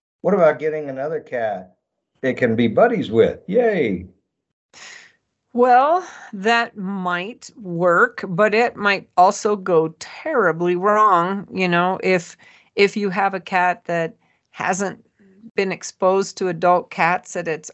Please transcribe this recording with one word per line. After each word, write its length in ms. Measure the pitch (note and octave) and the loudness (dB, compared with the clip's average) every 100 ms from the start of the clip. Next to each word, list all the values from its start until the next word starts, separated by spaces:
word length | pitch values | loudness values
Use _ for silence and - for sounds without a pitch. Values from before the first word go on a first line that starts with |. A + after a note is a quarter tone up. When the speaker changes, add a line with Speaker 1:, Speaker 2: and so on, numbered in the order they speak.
| _ _ | _ _
Speaker 1:
What 120 | E3+ | -2
about 240 | G3 D#3+ D3 | 4 2 2
getting 320 | D3+ D#3 D3 | -4 -4 -8
another 300 | C3 D3 D#3+ | -8 -8 -8
cat 560 | D3+ B2+ A2 F#2+ F#2 _ _ _ _ _ | -8 -6 -4 -6 -10 _ _ _ _ _
it 100 | C3 | -4
can 220 | B2 B2 A2+ | 0 0 2
be 120 | A#2 | 2
buddies 440 | G2+ A#3 A3 G#2+ | 4 2 2 -2
with? 300 | A2+ G2 - - | 2 2 0 -4
Yay. 600 | G#3 A#3 G3 A#2+ F#2 F2+ _ _ _ _ _ _ - - - - _ _ _ _ | 0 0 0 -2 -4 -10 _ _ _ _ _ _ -20 -20 -20 -20 _ _ _ _
Speaker 2:
Well, 540 | A#3+ B3 B3 C#4+ F4 F4+ - - | 0 6 6 6 0 -4 -18 -16
that 440 | G3+ G3+ A#3 A#3 G#3 | -6 0 0 -2 -6
might 760 | F#3+ G3 F3+ F3 F#3+ - - - | -8 -6 -4 -4 -6 -12 -20 -18
work, 680 | G3 E3+ F3+ F3 A#3+ - - | -10 -2 2 4 2 0 -8
but 280 | E3+ G#3 G#3 | 0 2 2
it 200 | A#3+ - | 0 0
might 340 | G3+ G3 - - | -2 -2 -2 4
also 380 | F3+ G3+ G#3+ G#3 | 4 4 -2 -2
go 340 | F#3 E3 D#3+ D#3+ | 2 2 2 -6
terribly 760 | - - D#4 D4+ F#3 D#3+ F3 F3 | -18 -12 -4 0 0 0 -2 0
wrong. 720 | G3 G#3 G#3+ F3+ F3 G3 - | 2 4 4 4 2 -4 -8
You 160 | F#3 F#3 | -4 0
know, 320 | F3 F3+ F#3+ | 2 0 -2
if, 360 | - F#3 E3+ - - _ _ - | 0 -2 -2 -18 -20 _ _ 0
if 200 | G3+ G#3 | 0 0
you 140 | G3+ | -4
have 240 | F#3 G3 | -2 -2
a 60 | F#3+ | -4
cat 440 | - F#3 F3+ F3 - | -4 0 0 -2 -4
that 300 | E3+ E3 - _ _ _ | -4 -4 -8 _ _ _
hasn't 540 | - D3 F#3 G3 - _ _ _ F#3+ A3+ - | -8 -6 -4 -4 -8 _ _ _ _ -12 -6
been 160 | F#3+ | -4
exposed 640 | E3+ - - F#3+ F#3+ G3 - | -6 -12 -2 0 0 -2 -6
to 100 | F#3+ | -6
adult 420 | E3+ F3+ F3+ - | 0 2 2 0
cats 460 | - E3 F3+ - F#3 | -2 0 0 -6 -10
at 120 | E3+ | -6
its 220 | D#3 - | -8 -10